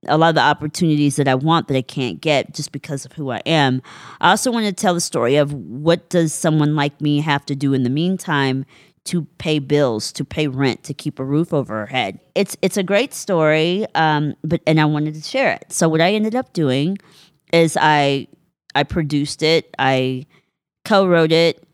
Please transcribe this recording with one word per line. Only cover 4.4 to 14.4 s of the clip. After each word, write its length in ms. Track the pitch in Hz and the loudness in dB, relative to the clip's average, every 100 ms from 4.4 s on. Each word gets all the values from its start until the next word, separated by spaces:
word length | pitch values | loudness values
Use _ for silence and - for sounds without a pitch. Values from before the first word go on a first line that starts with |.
| 262 | 0
want 140 | 233 214 | -2 -2
to 80 | |
tell 200 | 185 190 | -2 0
the 80 | 175 | 0
story 340 | - 156 117 143 | -2 -2 2 2
of 180 | 143 | 0
what 560 | 143 82 120 156 170 _ | -4 -10 -4 0 0 _
does 240 | 180 165 | 0 0
someone 420 | - 170 156 147 151 | 0 0 2 2 0
like 240 | 147 _ | -2 _
me 220 | 151 147 | -2 -2
have 240 | 156 143 - | 0 -2 -2
to 100 | 139 | -4
do 180 | 139 | 0
in 100 | 135 | 0
the 60 | 123 | 0
meantime 760 | 139 175 185 - 147 135 131 135 _ _ _ - | 0 -2 -2 -2 0 0 -2 -6 _ _ _ -6
to 200 | 175 147 _ | -6 -6 _
pay 220 | - 156 | -4 -4
bills, 520 | 135 147 139 110 - | 0 2 2 0 -6
to 120 | - 143 | -10 -10
pay 220 | - 156 | -4 -4
rent, 360 | 131 135 - - | 0 -2 -2 -10
to 80 | |
keep 260 | 139 - - | -10 -10 -8
a 40 | |
roof 300 | 135 143 170 | -2 -2 0
over 200 | 151 131 107 | -2 -4 -8
her 40 | 104 | -6
head. 340 | 127 101 - _ - | -4 -4 -6 _ -2
It's, 220 | 202 - | -2 -2
it's 160 | 190 208 | -2 -2
a 60 | |
great 300 | 185 202 269 | 0 0 -2
story, 720 | - - 180 156 156 165 185 220 - | -8 -2 0 2 2 2 -2 -2 0
um, 380 | 160 151 151 - | 2 2 -2 -4